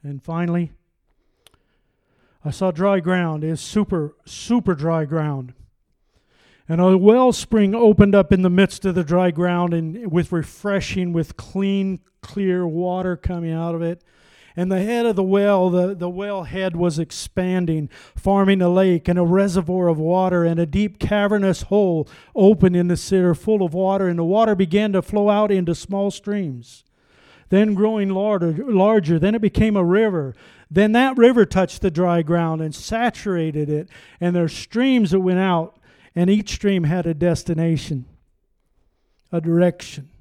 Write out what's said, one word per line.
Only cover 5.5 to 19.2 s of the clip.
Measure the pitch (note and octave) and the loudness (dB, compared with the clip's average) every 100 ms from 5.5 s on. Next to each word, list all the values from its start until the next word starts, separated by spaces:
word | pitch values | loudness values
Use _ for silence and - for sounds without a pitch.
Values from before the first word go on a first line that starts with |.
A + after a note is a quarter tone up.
| - - _ _ _ _ _ _ _ _ _ _ | -18 -20 _ _ _ _ _ _ _ _ _ _
And | E3 | 2
a | F3+ F#3+ | 4 6
wellspring | G3 A#3 B3+ - - A3 G3 | 6 6 4 2 -2 2 2
opened | A3 A#3 G#3 G3+ | 4 4 6 6
up | G3+ F#3+ | 6 4
in | F#3+ | 2
the | F#3 | 2
midst | F3+ F#3+ - G3 | 4 2 0 -4
of | |
the | F3 | -4
dry | D3+ F3 F#3 | 0 0 0
ground | D#3+ F3+ F3 F3 | 0 -2 0 -2
and | E3+ D#3+ F#3 A3+ | -2 -4 -8 -4
with | E3 E3+ | -2 -2
refreshing, | F3 D#3 - G#3 G3 - F#3+ F3+ | -4 -6 -8 -4 -4 -4 -6 -2
with | E3 D#3+ - | -2 -4 -10
clean, | - F#3+ G3 G3 F#3+ F#3 _ _ | -10 -4 -2 -2 -2 -6 _ _
clear | - - G3 F3+ F3+ | -14 -6 -2 -2 -2
water | D#3+ F3+ F3+ F#3 F3 | -4 -4 -4 -4 -4
coming | - F3+ E3 | -6 -6 -6
out | D#3+ E3+ E3+ | -6 -6 -6
of | |
it. | E3 F3 _ _ _ _ _ - | -6 -8 _ _ _ _ _ -8
And | F3+ | -2
the | F#3+ | -2
head | G3+ A#3+ A#3 | -2 -2 0
of | G3 | 0
the | |
well, | F#3+ G3 G3+ G3+ F#3 | 0 2 2 2 2
the, | F3 F3+ G3 | 2 -2 -4
the | F3 | -8
well | F3+ G3+ G3+ | -8 -8 -8
head | D3+ F3 F#3 E3+ | -8 -6 -6 -2
was | F3 D#3 | -2 -2
expanding, | D#3+ - - - F#3 F#3 F3 D#3+ D3 - - - | -8 -10 -10 -4 -2 -2 -2 -4 -6 -12 -16 -6
forming | - G3 G3 G3 | 0 2 4 4
a | F3+ | 2
lake | F3+ F#3+ E3+ D#3+ | 2 2 2 0
and | |
a | F3 | 0